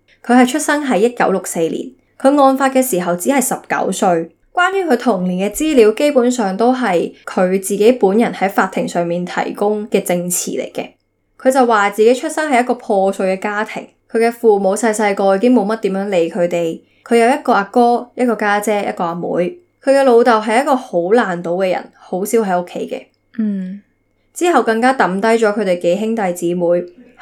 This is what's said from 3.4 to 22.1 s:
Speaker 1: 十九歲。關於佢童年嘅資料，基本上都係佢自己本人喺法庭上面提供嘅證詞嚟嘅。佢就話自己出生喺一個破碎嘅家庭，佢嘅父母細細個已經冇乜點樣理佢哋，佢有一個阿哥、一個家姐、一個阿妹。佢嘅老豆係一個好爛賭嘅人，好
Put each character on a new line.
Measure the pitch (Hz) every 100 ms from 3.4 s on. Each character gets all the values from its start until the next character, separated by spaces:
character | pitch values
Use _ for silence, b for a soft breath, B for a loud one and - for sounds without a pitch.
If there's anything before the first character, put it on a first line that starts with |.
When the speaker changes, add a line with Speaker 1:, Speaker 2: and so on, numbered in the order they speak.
Speaker 1:
十 | - - -
九 | - -
歲。 | 190 196 170 165 _ _
關 | - 359
於 | 392
佢 | 339 240
童 | 254 190
年 | 180 180 196
嘅 | 208
資 | 311
料， | 269 214
基 | 220 294
本 | 269 240
上 | 247 196 190
都 | 233 254
係 | 233 175 - B -
佢 | - 185
自 | 190 190 202
己 | 214
本 | 247 196 208
人 | 214
喺 | - 190
法 | 214 190
庭 | - 170
上 | 180 170
面 | 175 175
提 | - -
供 | - 202 214 208
嘅 | 202
證 | 190 180 175
詞 | 175 - -
嚟 | -
嘅。 | - - _ _ _ _ _
佢 | 262
就 | 269 240
話 | 220 202
自 | 202
己 | 220
出 | 254 320
生 | 302 311
喺 | 240
一 | 247
個 | 240
破 | - 202 190
碎 | 196 190 190
嘅 |
家 | 208 208
庭， | 214 - - _ _
佢 | 226
嘅 | 226
父 | 233 233 202
母 | 196 196
細 | 226
細 | 165 208 196
個 | 196 196
已 |
經 | 240
冇 | 247 196
乜 | 220
點 | 196
樣 | 190 202
理 | 185 165
佢 | 185 175
哋， | 175 165 165 b b -
佢 | 233
有 | 233
一 | 294
個 | 294
阿 | 226
哥、 | 196 247 240 240 247 -
一 | 247
個 | 214
家 | 208 208
姐、 | 208 208 -
一 | -
個 | 175
阿 | 175
妹。 | 165 165 180 - _ _
佢 | -
嘅 | 277
老 | 269 233
豆 | 240
係 | 220 214 220
一 | 285
個 | 262
好 | - 175
爛 | 175 240 208 175
賭 |
嘅 | 170 180 190
人， | 170 - _
好 | -